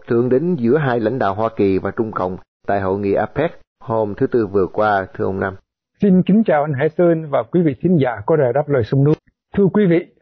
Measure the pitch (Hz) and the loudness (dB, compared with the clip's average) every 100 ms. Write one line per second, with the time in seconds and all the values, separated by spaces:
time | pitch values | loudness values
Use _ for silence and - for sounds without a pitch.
0 | - 117 123 131 170 165 117 151 139 120 | -2 0 2 0 0 0 2 2 0 -2
1 | 107 127 101 98 113 - 98 92 95 95 | -2 -2 -2 -2 -4 0 0 0 -2 -4
2 | 110 95 92 92 - _ - 101 95 101 | -6 -4 -6 -8 -16 _ -4 -2 -2 -2
3 | 101 85 104 - 170 - _ _ - 110 | 0 -2 -2 -4 -6 -8 _ _ -6 -4
4 | 104 98 131 123 101 98 85 101 107 98 | -4 -4 -2 0 0 0 -2 0 0 0
5 | 92 - 98 95 98 95 _ _ _ _ | -4 -6 -6 -4 -6 -8 _ _ _ _
6 | 202 185 175 214 220 151 151 131 156 - | 2 2 4 2 2 0 0 -2 -2 2
7 | 175 165 156 131 113 175 160 - 170 170 | 2 2 -2 -4 0 0 0 0 0 2
8 | 127 110 - 156 127 131 147 135 107 139 | 0 -2 -2 2 2 0 0 -2 0 2
9 | 143 156 _ _ _ - 190 214 190 165 | 2 0 _ _ _ 0 2 2 2 2
10 | - _ | -2 _